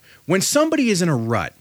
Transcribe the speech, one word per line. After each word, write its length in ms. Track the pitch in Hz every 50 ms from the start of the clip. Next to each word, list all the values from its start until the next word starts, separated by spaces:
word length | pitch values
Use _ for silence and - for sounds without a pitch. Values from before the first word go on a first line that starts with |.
| _ - - - -
When 140 | - 170 196
somebody 500 | - - - 294 311 320 320 302 262 233
is 120 | 202 170
in 80 | 180 165
a 80 | 147 120
rut, 360 | 113 113 117 101 78 62 - _